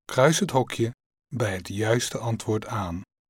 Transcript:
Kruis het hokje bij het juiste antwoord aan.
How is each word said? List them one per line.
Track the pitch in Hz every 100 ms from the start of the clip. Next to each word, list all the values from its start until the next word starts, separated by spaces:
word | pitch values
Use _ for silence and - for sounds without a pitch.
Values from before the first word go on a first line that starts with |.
Kruis | - - 139 160
het | 190
hokje | 131 120 - 113 - _ _ _
bij | 117 107 95
het | 92
juiste | 101 110 120 - -
antwoord | 117 110 - 107 -
aan. | 107 92 85 - _ _